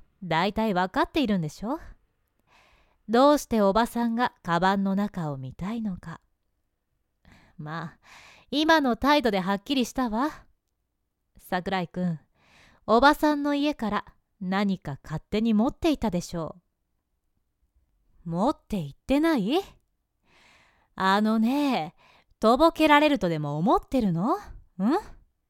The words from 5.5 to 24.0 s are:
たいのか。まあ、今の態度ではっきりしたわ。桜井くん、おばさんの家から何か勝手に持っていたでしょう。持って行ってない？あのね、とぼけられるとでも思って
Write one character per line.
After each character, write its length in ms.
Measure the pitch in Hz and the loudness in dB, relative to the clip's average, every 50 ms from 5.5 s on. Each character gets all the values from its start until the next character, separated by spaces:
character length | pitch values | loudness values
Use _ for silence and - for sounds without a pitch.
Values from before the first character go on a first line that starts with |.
| - | -12
た 180 | - 170 196 | -10 -10 -8
い 100 | 233 233 | -8 -6
の 160 | 220 208 180 | -6 -8 -8
か。 220 | - - 165 165 - _ _ _ _ _ _ _ _ _ _ _ _ _ _ _ _ _ _ _ _ _ - - - _ _ _ | -10 -12 -16 -18 -18 _ _ _ _ _ _ _ _ _ _ _ _ _ _ _ _ _ _ _ _ _ -20 -20 -20 _ _ _
ま 380 | - 151 151 160 165 160 156 - | -16 -12 -10 -10 -10 -10 -10 -14
あ、 40 | _ _ - - - - - - - _ _ | _ _ -20 -20 -20 -20 -20 -20 -20 _ _
今 300 | - 294 311 320 330 311 | -2 0 2 4 4 4
の 140 | 277 247 233 | 4 2 0
態 260 | - - 269 294 294 | 0 2 2 2 2
度 100 | 247 233 | 2 2
で 80 | 202 185 | 0 0
は 160 | 170 190 202 | 0 -2 -4
っ 80 | 196 - | -4 -4
き 120 | - 285 | -2 -2
り 100 | 262 233 | 0 0
し 80 | - - | -2 -2
た 160 | 269 254 226 | -4 -4 -2
わ。 200 | 208 226 277 311 - - - _ _ _ _ _ _ _ _ _ _ _ _ _ _ _ _ _ _ - | -2 -2 -4 -4 -6 -10 -18 _ _ _ _ _ _ _ _ _ _ _ _ _ _ _ _ _ _ -20
桜 420 | - - 185 180 170 202 190 185 | -10 -8 -8 -6 -6 -4 -4 -4
井 60 | 175 | -6
く 180 | - - 180 180 | -6 -6 -6 -4
ん、 140 | 175 165 - - _ _ _ _ _ _ _ _ _ _ _ _ | -4 -6 -6 -10 _ _ _ _ _ _ _ _ _ _ _ _
お 140 | - 214 233 | 0 2 4
ば 160 | 262 294 294 | 6 4 4
さ 180 | - 311 302 302 | 4 2 0 0
ん 80 | 285 | 0
の 140 | 285 294 285 | -2 -2 -2
家 180 | 285 285 302 285 | 0 0 -2 -2
か 160 | - 226 208 | -4 -4 -4
ら 160 | 202 208 - - - _ _ _ _ _ | -4 -6 -6 -10 -16 _ _ _ _ _
何 360 | 190 180 190 196 208 196 185 | -8 -4 -2 -2 -2 -2 -2
か 220 | - - 147 135 - - | -4 -6 -10 -12 -12 -10
勝 200 | - 156 151 - _ | -10 -10 -10 -8 _
手 120 | - 214 | -4 -2
に 120 | 226 233 220 | 0 2 2
持 160 | 208 226 294 | 2 2 0
っ 60 | - | 0
て 140 | - - 330 | 0 0 0
い 60 | 277 | 0
た 140 | - - 214 | 0 0 -2
で 100 | 170 175 | -2 -4
し 140 | - - 180 | -6 -6 -8
ょ 220 | 170 160 - - - _ _ _ _ _ _ _ _ _ _ _ _ _ _ _ _ _ _ _ _ _ _ _ _ _ _ _ _ _ _ _ - - | -8 -8 -10 -12 -16 _ _ _ _ _ _ _ _ _ _ _ _ _ _ _ _ _ _ _ _ _ _ _ _ _ _ _ _ _ _ _ -18 -12
う。 40 | 165 | -8
持 200 | 165 175 202 285 | -4 -2 -2 -2
っ 60 | 311 - | -2 -4
て 160 | _ - 220 | _ -8 -8
行 180 | 190 151 139 - | -8 -8 -8 -12
っ 40 | _ _ | _ _
て 120 | - 262 294 | -2 0 2
な 180 | 320 330 320 | 2 2 2
い？ 240 | 240 180 214 294 381 392 - - _ _ _ _ _ _ _ _ _ _ _ _ _ _ _ _ _ _ _ _ _ _ _ _ | 0 0 0 -2 -2 -4 -6 -12 _ _ _ _ _ _ _ _ _ _ _ _ _ _ _ _ _ _ _ _ _ _ _ _
あ 260 | - 185 190 196 208 | -4 0 0 2 2
の 180 | 214 214 220 226 | 2 2 2 2
ね、 560 | 220 233 269 294 294 277 240 180 151 165 - _ _ _ _ _ _ _ _ _ | 0 0 0 0 0 0 -2 -2 -4 -6 -12 _ _ _ _ _ _ _ _ _
と 180 | - 214 247 | 2 4 4
ぼ 140 | 262 320 330 330 | 6 4 4 4
け 140 | - 311 302 | 4 4 6
ら 100 | 294 294 | 6 6
れ 80 | 302 302 | 6 4
る 100 | 285 220 | 2 0
と 100 | 190 170 | 0 -2
で 100 | 160 151 | -2 -2
も 180 | 147 143 143 | -4 -4 -4
思 200 | 151 170 247 339 | -2 0 2 2
っ 40 | - - | 0 0
て 140 | _ - 254 | _ -2 0